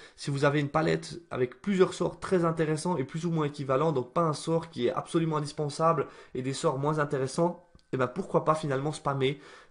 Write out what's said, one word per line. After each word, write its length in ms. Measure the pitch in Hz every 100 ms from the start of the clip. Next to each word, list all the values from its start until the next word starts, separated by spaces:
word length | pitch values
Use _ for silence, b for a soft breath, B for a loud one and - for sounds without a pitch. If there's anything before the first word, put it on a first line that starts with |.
| B -
Si 160 | -
vous 120 | 139
avez 140 | 143 147
une 120 | 143
palette 500 | 156 165 165 - - -
avec 320 | - 127 -
plusieurs 320 | - 190 180
sorts 240 | - 170 -
très 260 | - 185
intéressants 520 | 170 160 156 156 175 170
et 80 |
plus 200 | 127 160
ou 60 | 170
moins 160 | 165 147
équivalents, 460 | 147 135 135 160
donc 200 | 139 123
pas 120 | -
un 80 | 165
sort 380 | 147 - 165 165
qui 180 | 123 120
est 40 |
absolument 440 | - - 175 165 151
indispensable 720 | 147 - 147 139 160 156 127 B B
et 80 | 127
des 120 | 127
sorts 240 | 135 165 135
moins 200 | 143 156
intéressants, 640 | 147 143 131 - 170 175 - - _
eh 40 | 131
ben 120 | 127
pourquoi 360 | 180 190 165
pas 120 | 156 156
finalement 340 | 151 135 143
spammer. 480 | 147 147 135 131 147 B B B